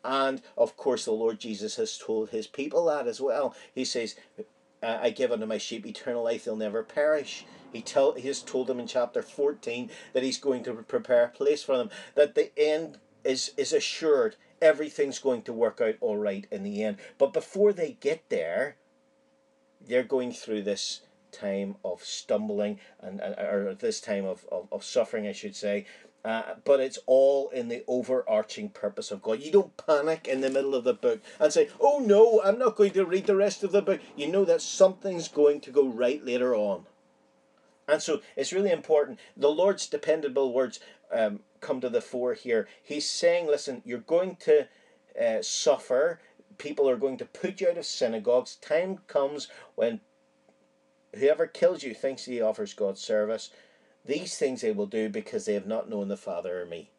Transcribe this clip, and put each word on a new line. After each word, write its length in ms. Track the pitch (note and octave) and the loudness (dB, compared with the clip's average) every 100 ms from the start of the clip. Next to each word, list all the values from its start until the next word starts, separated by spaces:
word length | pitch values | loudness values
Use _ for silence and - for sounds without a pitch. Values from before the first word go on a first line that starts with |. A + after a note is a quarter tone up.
And, 380 | A#2+ C3+ C3+ C3+ - - | -2 0 0 -2 -10 0
of 180 | A#2 - | 0 2
course, 300 | C3+ B2 - | -2 0 -2
the 60 | |
Lord 280 | A2 A2+ A2 | 0 0 -2
Jesus 360 | A#2 G2+ G#2 - | -8 -8 -6 -4
has 200 | A2 - | -6 -6
told 320 | - A2 A2 | -4 -4 -2
his 180 | A2+ A2 | -6 -8
people 380 | - C#3+ D3 E3+ | -8 -2 0 2
that 200 | D3 A#2+ | 0 -4
as 140 | A2 | -4
well. 340 | C3+ C#3+ C3 - - | -2 0 -2 -6 -12
He 100 | - | -6
says, 320 | B2 B2 A2+ - - - - _ _ _ | -4 -4 -6 -10 -20 -18 -18 _ _ _
uh, 160 | A2+ A2+ | -6 0
"I 100 | A#2+ | -2
give 220 | A#2 B2+ | 0 -2
unto 140 | A2+ A2 | -2 -4
my 120 | G#2+ | -6
sheep 280 | - A2+ A2 | -6 -10 -12
eternal 380 | G#2 - A#2+ | -12 -6 -4
life. 200 | A#2 A#2 | -4 -4
They'll 120 | A#2+ A2 | -6 -6
never 260 | G#2+ A2 | -4 -4
perish." 640 | A2 - D3 D#3 B2+ - - - - | -6 -2 0 0 -4 -14 -16 -20 -16
He 80 | A#2 | -14
tell, 320 | - D3 C3+ | -2 2 2
he 160 | C3+ B2+ | 2 -6
has 140 | C3+ | -6
told 240 | - C3+ B2 | -4 -4 -2
them 140 | B2 | -4
in 60 | A#2 | -4
chapter 360 | B2+ A#2+ B2 | -2 -2 -4
fourteen 680 | - - C#3+ D3 - A#2+ A#2+ - - | -6 -2 -2 0 -8 -8 -8 -14 -4
that 80 | C3 | -2
he's 160 | C3 - | -2 -2
going 240 | C#3+ B2 | -2 -2
to 100 | B2 | -4
prepare 500 | A2+ A2+ A#2+ A2 - | -10 -4 -4 2 4
a 40 | - | 4
place 340 | - C#3 D3 | 2 0 0
for 140 | - C3 | 0 0
them, 140 | A2+ - - | 0 -8 -4
that 200 | - D3 | 2 4
the 160 | - - - | 4 0 2
end 400 | D3+ D#3 D#3+ - _ _ | 2 2 -4 -12 _ _
is, 280 | C#3 C3 - - | -2 -2 -4 -4
is 160 | C3 | 0
assured. 640 | D3+ - - D#3+ C#3+ A2 - _ _ | 0 0 -2 2 4 4 -2 _ _
Everything's 560 | D#3+ D3 D3+ - C#3 C3 | 4 4 -4 -2 -2 0
going 240 | C3+ A#2+ | -2 -2
to 100 | A#2 | -4
work 280 | A2+ A2+ - | 0 0 2
out 140 | A2+ A2 | -2 0
all 160 | A#2 G#2 | -2 0
right 300 | G#2 G2 G2+ | -2 -4 -8
in 120 | G#2+ | -8
the 200 | G2 G#2 | -6 -2
end. 140 | G#2+ G2+ - _ | -4 -4 -14 _
But 140 | C#3 | 0
before 400 | D#3+ - F#3+ G#3 | 0 -4 2 4
they 260 | G3 D#3 B2 | 4 -4 -2
get 280 | C#3 D#3+ _ | -2 -2 _
there, 460 | G2 E2 F#2 C#3+ - _ _ _ _ _ _ _ _ _ _ - | -4 -2 -2 -4 -8 _ _ _ _ _ _ _ _ _ _ 0
they're 160 | B2 | 0
going 300 | A#2+ C3 B2 | 2 0 -2
through 300 | A#2+ - G#2+ | -8 -6 -4
this 380 | G2+ G2 - - _ _ _ | -2 -4 -4 -8 _ _ _
time 420 | - G#2 G2 G2 G2+ | -8 -4 -2 -4 -6
of 200 | F#2+ F2 | -8 -8
stumbling, 720 | - - - G#2+ G#2+ G#2 G#2 G2+ - - | -10 -12 -2 0 0 -2 -2 -4 -14 -18
and, 200 | F#2 G2 | -14 -10
and, 140 | F#2+ | -8
or 400 | - G2+ G2+ G2 | -6 -2 -2 -2
this 260 | F#2+ A#2 G#2 | -4 -4 -4
time 240 | - G2+ | -4 -4
of, 200 | F#2+ F2+ - | -4 -8 -8
of, 160 | F2+ F2+ | -8 -6
of 140 | F#2+ | -10
suffering, 420 | - B2+ A2 A2+ G#2 | -2 -2 0 -4 -6
I 60 | |
should 240 | G#2 G#2 G2 | -8 -12 -6
say. 300 | G#2 G#2 G2 - - _ | -4 -4 -6 -20 -20 _
Uh, 300 | A2 A2+ - - | -6 -6 -6 -6
but 140 | - C#3 | 2 2
it's 200 | C3 - - | 2 -6 4
all 420 | C3 C3+ C#3 C#3 | 6 6 4 0
in 200 | B2+ A#2 | -6 -6
the 140 | A#2 - | -6 -2
overarching 800 | B2+ B2 B2+ - G#2+ G#2+ - G#2 | -4 0 -2 2 0 -2 -8 -10
purpose 420 | - G#2 G2+ - | -6 -6 -6 -10
of 100 | G2 | -8
God. 200 | - A2+ | -4 -4
You 100 | D#3 | 4
don't 260 | G3 F#3+ - | 2 2 -8
panic 520 | - D3 D3+ D#3+ A#2 | 0 2 2 -2 -4
in 140 | C3 | -2
the 80 | C3+ | 0
middle 240 | C3+ C#3 | 0 0
of 100 | C3+ | 0
the 100 | A#2+ | 0
book 260 | A2+ B2 A2 - - | 0 0 -2 -6 0
and 120 | D#3 | 2
say, 180 | E3 D3+ - | 4 0 4
"Oh 180 | C#4 D4 | 4 4
no, 420 | A#3 G3+ A#3 G#3+ | 6 8 8 8
I'm 160 | G3 A3+ | 4 4
not 180 | B3+ - | 2 4
going 160 | G3+ | 4
to 120 | F#3 | 4
read 220 | F3+ F#3 G3 | 0 0 2
the 100 | G3 | 2
rest 280 | G3 - | 2 0
of 80 | G3 | 0
the 100 | G3 | 2
book." 180 | G3 F3+ - - | 2 -2 -4 -6
You 120 | D3 | 0
know 160 | F#3+ | 2
that 180 | F#3 E3+ | 4 2
something's 640 | - - F#3+ F#3+ G3 F3 D#3+ | 0 6 6 6 -6 -6 -4
going 320 | - D3 D3 | 6 6 6
to 80 | C#3 | 0
go 160 | C3 C3+ | 2 2
right 360 | A2+ B2 D3 | 2 0 0
later 300 | B2+ B2 B2+ | -2 0 2
on. 320 | A2+ G#2 F#2+ - _ _ _ _ _ _ _ _ _ - | 2 0 -4 -8 _ _ _ _ _ _ _ _ _ 0
And 140 | D3+ | 0
so 200 | - D3 - - | 2 -4 -4 -6
it's 160 | C#3 | -4
really 180 | F#3 G3+ | 0 2
important. 480 | D#3+ - D3+ C#3+ A#2 - - | 0 4 4 4 -6 -18 0
The 140 | C#3 | 2
Lord's 360 | D#3 F#3+ F#3+ - | 4 2 2 -4
dependable 680 | D3 D#3 D#3 C#3+ C3 C3+ | -4 0 0 0 0 2
words, 260 | B2 B2+ - - - _ | 2 -2 -4 -20 -20 _
um, 280 | A#2 G#2+ G#2 _ _ | -2 -2 -4 _ _
come 220 | - C3 | -6 -4
to 80 | B2 | -2
the 100 | A#2 | -2
fore 320 | - B2+ B2 | -4 -4 -4
here. 340 | - B2+ A2+ G2+ - | -4 -2 -2 -2 -14
He's 280 | - D3 - | -10 -6 -6
saying, 360 | - E3+ F3 D#3+ | 0 2 2 0
"Listen, 360 | C#3+ - A#2+ | -2 -2 -10
you're 140 | - A#2+ | -8 -10
going 380 | - E3 F#3 F3+ | 0 0 0 -4
to, 320 | - D3+ B2+ _ _ _ _ - | 4 4 4 _ _ _ _ -2
uh, 220 | A#2 A2 | 0 0
suffer. 800 | A2 - D#3 C3 - B2+ D#3+ E3 _ _ _ - | -4 0 2 0 2 2 2 -2 _ _ _ -14
People 320 | C#3+ - C3+ | -8 0 2
are 80 | B2 | 2
going 220 | C3+ B2+ | -2 -4
to 80 | B2 | -12
put 340 | - F3 F#3+ | -8 -8 -2
you 80 | F3+ | -2
out 80 | E3+ | -2
of 80 | |
synagogues. 720 | D3 - B2 A2+ G#2+ B2 B2 - | -6 -2 -2 0 2 2 2 -14
Time 440 | - D#3 F#3 F#3+ - | -2 0 0 -6 -2
comes 400 | C#3+ C#3 D3 - - - | 0 0 -4 -12 -16 -16
when 260 | - A#2 A2+ _ _ _ _ _ _ _ _ _ _ _ G#2+ | -2 -2 -2 _ _ _ _ _ _ _ _ _ _ _ 0
whoever 300 | C3+ D#3 D#3+ | 2 4 0
kills 360 | - E3+ F3+ | 2 2 2
you 100 | C#3 | -8
thinks 320 | A2 C3+ C3 | -6 -6 -6
he 160 | - B2 | -8 -2
offers 320 | A2 G#2+ G2+ | -2 -2 -8
God 240 | - G2+ G2 | -4 -4 -4
service. 540 | - G#2+ G#2+ A2 - - _ _ _ _ | -2 0 0 -4 -8 -20 _ _ _ _
These 320 | - D3+ F#3 - | -6 -6 -6 -4
things 240 | C#3+ B2+ | -4 -2
they 120 | A2+ | -4
will 140 | G2+ G2+ | -2 -4
do 220 | A2 A2 | -2 -4
because 360 | G#2+ G#2 A2 | -6 -6 -8
they 100 | G#2 | -2
have 120 | G2+ G2 | -4 -2
not 220 | A2 - | -6 -4
known 200 | G#2+ G2+ | -6 -6
the 80 | G2+ | -6
Father 440 | - F2 F2+ F2+ | -6 -8 -6 -8
or 60 | F2 | -8
me." 240 | E2+ D2+ | -12 -14